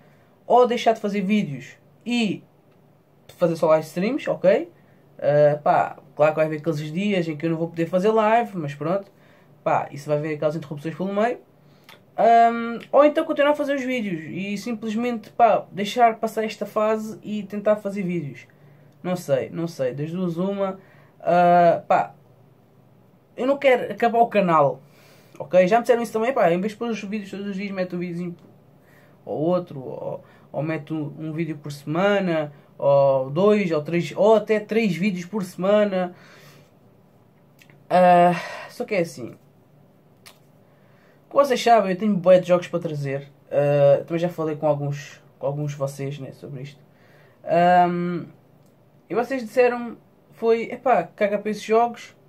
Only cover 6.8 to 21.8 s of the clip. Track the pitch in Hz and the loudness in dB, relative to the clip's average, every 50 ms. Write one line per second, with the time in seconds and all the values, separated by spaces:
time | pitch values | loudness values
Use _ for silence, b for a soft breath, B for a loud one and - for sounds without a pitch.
6.8 | 156 151 151 180 202 208 202 185 165 165 151 147 165 165 165 160 170 165 - 170 | -4 -6 -6 -4 -2 -2 0 -2 -2 -4 -4 -4 -4 -4 -2 -2 -4 -4 -4 -4
7.8 | 165 165 185 185 185 214 220 226 214 214 226 240 226 208 196 175 151 143 143 - | -4 -2 -2 0 0 2 2 2 2 2 2 2 0 -2 -6 -8 -8 -8 -8 -6
8.8 | 147 160 185 196 196 - _ b b b b b b b b _ - 165 151 - | -4 -4 -4 -4 -6 -10 _ b b b b b b b b _ -2 0 0 0
9.8 | - - - 143 - 151 147 147 151 160 151 147 156 151 156 165 165 - 160 147 | -2 -4 -12 -10 -6 -4 -2 -2 -2 -4 -4 -2 -2 -2 -2 -4 -8 -10 -12 -10
10.8 | - 165 165 - 180 190 196 202 214 240 - - - _ _ b b b b b | -10 -10 -8 -6 -6 -4 -2 0 0 -2 -2 -6 -12 _ _ b b b b b
11.8 | b b b b b _ _ - 143 226 233 233 233 233 233 233 233 233 233 208 | b b b b b _ _ 2 4 6 8 8 6 4 2 0 -4 -6 -8 -10
12.8 | - - - 262 294 302 294 320 320 311 302 285 277 294 294 285 294 269 285 277 | -4 2 4 6 6 6 4 2 -2 -2 0 0 2 2 2 0 0 -2 -2 -4
13.8 | 254 254 254 247 208 202 175 156 160 147 - 175 196 202 208 202 - 240 240 214 | -2 -4 -4 -4 -4 -4 -6 -6 -8 -10 -10 -8 -8 -6 -6 -8 -6 -8 -8 -8
14.8 | 226 220 208 226 240 247 240 220 208 - - - 233 220 190 160 - - - 175 | -6 -6 -4 -4 -4 -4 -4 -6 -10 -6 0 4 4 4 4 2 -2 -6 -8 -6
15.8 | 202 196 - 247 240 226 220 - - 220 214 220 220 220 - - 202 202 - 220 | -6 -4 0 2 2 2 2 0 -6 -6 -4 -4 -6 -6 -6 -8 -10 -6 -4 -2
16.8 | 214 214 220 220 220 220 208 - - 202 208 214 190 190 208 208 202 214 214 208 | 0 0 0 -2 -4 -8 -14 -14 -12 -8 -8 -8 -8 -8 -8 -2 0 0 0 0
17.8 | - 196 196 202 190 175 180 170 147 135 - - - b b b b b b b | -2 -8 -6 -6 -4 -4 -4 -4 -6 -8 -12 -16 -20 b b b b b b b
18.8 | b b b b - 180 185 175 - - 139 127 117 - - 170 165 165 - - | b b b b -8 -6 -6 -4 -2 -2 -2 -2 -2 -4 -6 -6 -6 -6 -6 -4
19.8 | 131 127 123 139 147 160 170 185 185 175 160 165 185 190 202 196 196 190 190 b | -6 -4 -4 -6 -8 -6 -6 -4 -4 -4 -4 -4 -4 -4 -4 -4 -4 -6 -6 b
20.8 | b b b b b b b b - - 170 175 175 175 175 175 170 170 160 - | b b b b b b b b -2 0 2 4 6 6 6 6 6 6 4 2